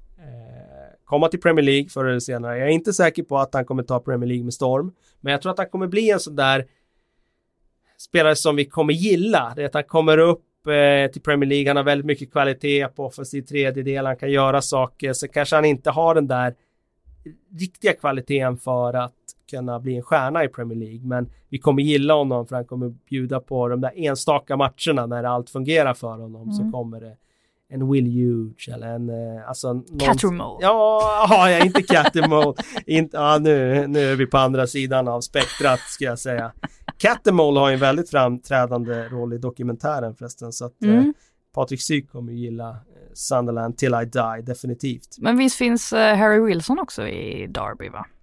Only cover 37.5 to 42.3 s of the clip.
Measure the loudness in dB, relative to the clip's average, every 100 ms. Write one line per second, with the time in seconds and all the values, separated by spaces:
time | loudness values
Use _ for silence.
37.5 | 4 4 4 2 2 0 2 2 0 -2
38.5 | -2 0 -2 -4 -6 -8 -8 -8 -6 -8
39.5 | -6 -6 -6 -4 -4 -6 -10 -16 -16 -14
40.5 | -12 -14 -2 2 4 4 0 _ _ _
41.5 | -6 -4 -4 -2 -4 -4 -12 -12